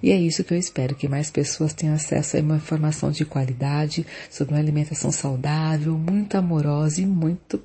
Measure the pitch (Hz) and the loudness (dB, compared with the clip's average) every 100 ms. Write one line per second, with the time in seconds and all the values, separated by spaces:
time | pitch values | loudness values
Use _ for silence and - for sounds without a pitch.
0 | - 190 170 160 180 175 180 - 127 135 | 4 4 4 0 0 0 -2 -2 -2 -2
1 | 143 139 151 - 143 - 156 151 156 156 | -2 -2 -2 -2 -2 0 -2 0 0 0
2 | 151 - 151 - 151 156 156 156 151 156 | 0 -2 0 0 2 0 0 0 0 0
3 | 135 147 156 143 131 123 139 147 151 156 | -2 -2 -2 -2 -2 -2 -2 0 0 -2
4 | 160 - - - 143 147 151 151 151 151 | -6 -10 -16 -6 0 2 2 0 0 -2
5 | - - 139 131 139 151 160 156 151 160 | -2 -2 -2 -2 0 0 0 0 0 0
6 | 160 196 208 196 180 160 147 147 151 156 | 2 0 0 0 2 2 2 2 2 2
7 | 190 185 160 175 _ - | 2 2 2 -2 _ -8